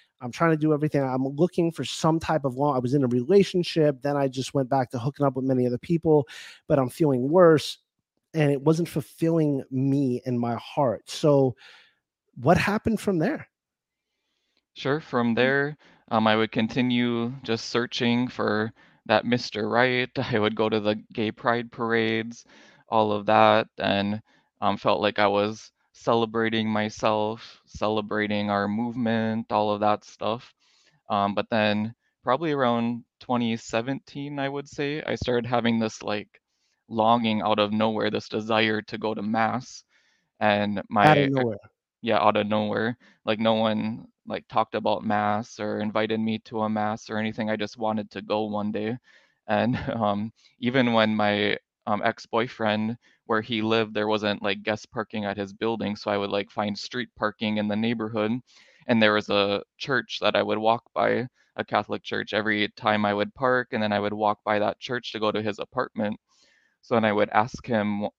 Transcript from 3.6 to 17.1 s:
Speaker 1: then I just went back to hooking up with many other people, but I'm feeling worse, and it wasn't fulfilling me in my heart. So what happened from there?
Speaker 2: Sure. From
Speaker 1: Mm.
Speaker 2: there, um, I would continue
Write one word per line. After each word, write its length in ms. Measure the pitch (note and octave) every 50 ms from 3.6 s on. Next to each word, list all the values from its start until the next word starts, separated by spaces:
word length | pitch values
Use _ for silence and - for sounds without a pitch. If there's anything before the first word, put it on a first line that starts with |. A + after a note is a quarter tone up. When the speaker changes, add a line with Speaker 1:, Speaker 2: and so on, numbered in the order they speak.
| E3 - - E3+ D3+ D3+ C#3 B2
Speaker 1:
then 160 | - C#3+ C#3+ C#3+
I 100 | C#3 C#3
just 260 | B2+ C3 C3 - -
went 160 | C#3+ C3 A#2
back 200 | C#3 C3 B2 -
to 80 | - B2
hooking 260 | A2 D3 - - C#3+
up 100 | C#3 C3
with 100 | C3 C3
many 220 | C3 C3 B2+ B2 B2
other 100 | B2 B2
people, 500 | - - E3+ D#3+ - E3 D3+ D3+ C#3 - - - - - - - _ -
but 120 | D#3+ C#3
I'm 100 | C3 B2
feeling 400 | - - E3+ D3 C3+ B2 B2 C#3
worse, 480 | D#3+ F#3 F3+ E3 D#3+ C#3+ - - - - _ _ _ _ _ _ _ _ _ _ -
and 180 | D#3+ D3+ C#3+
it 100 | C#3+ C3+ C3+
wasn't 260 | D#3+ D#3+ E3 E3+ -
fulfilling 760 | - D#3+ B2+ - - - E3 E3 E3 E3 D#3 D3 C#3+ C3+ - -
me 500 | C3 B2+ C3+ C#3 C#3 C#3+ C#3+ B2+ B2 A#2 -
in 140 | C3 B2 A#2+
my 160 | A#2+ A#2 A#2
heart. 540 | G#2+ - - - D3+ C#3+ B2 G2+ D#2 _ -
So 460 | - - - D3+ C#3+ C#3 C3+ B2+ A#2 _ - - - - - _ _ _ _ _ _ _ _ _ _
what 220 | - A#2+ D3 F3+ E3+
happened 420 | - G#3 G3+ G#3+ - A3+ A3 -
from 180 | - G#3+ F#3+ E3
there? 280 | D#3 A#3 D#4+ F3 - _ _ _ _ _ _ _ _ _ _ _ _ _ _ _ _ _ _ _ _ _ _ _ _ _ _
Speaker 2:
Sure. 260 | - - C3+ C#3+ D#3
From 340 | - - - B2 A#2 A#2 A2+ A#2
Speaker 1:
Mm. 120 | B2 C3
Speaker 2:
there, 260 | C#3 C#3 C#3+ D3 D3+ _ _ - _ _ _ -
um, 180 | A#2 A2 A2 A2
I 80 | G#2+
would 160 | A2 A2 G#2+
continue 800 | - A#2 A2+ A2+ - C3 B2 B2+ B2 A#2+ A#2+ A#2+